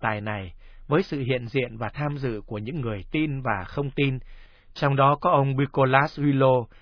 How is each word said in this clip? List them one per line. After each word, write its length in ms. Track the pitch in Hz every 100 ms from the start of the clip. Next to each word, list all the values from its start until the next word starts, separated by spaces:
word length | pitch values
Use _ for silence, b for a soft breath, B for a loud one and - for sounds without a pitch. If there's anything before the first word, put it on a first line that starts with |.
tài 200 | 113 107
này, 320 | 107 104 95 b b b -
với 160 | 151
sự 160 | 196 147
hiện 280 | 123 127 117
diện 300 | 135 120 110
và 120 | 110
tham 240 | 139 147 143
dự 240 | 131 110 -
của 100 | 104
những 240 | 107 160
người 240 | 120 101 -
tin 300 | 156 156 135
và 220 | 123 101 90
không 240 | - 143
tin, 300 | 131 139 131 b b b b b
trong 220 | - 143 139
đó 220 | 139 147
có 100 | 180
ông 260 | 156 139 135
Nicolas 640 | 139 - 131 135 151 -
Hulot, 480 | 143 135 135 127 113 b